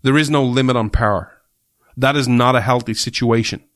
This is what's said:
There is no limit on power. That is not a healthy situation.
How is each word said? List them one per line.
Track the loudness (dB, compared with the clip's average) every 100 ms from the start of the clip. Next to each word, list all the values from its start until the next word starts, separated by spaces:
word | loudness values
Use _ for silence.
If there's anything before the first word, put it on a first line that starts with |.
There | 2 0
is | 2
no | 0
limit | 0 0 0 0
on | 0
power. | 0 0 -2 -6 _ _ _ _ _ _ -4
That | 0 0
is | 0
not | 2 4 2
a |
healthy | 2 -2 -2
situation. | -6 -6 -4 0 0 -2 -8 _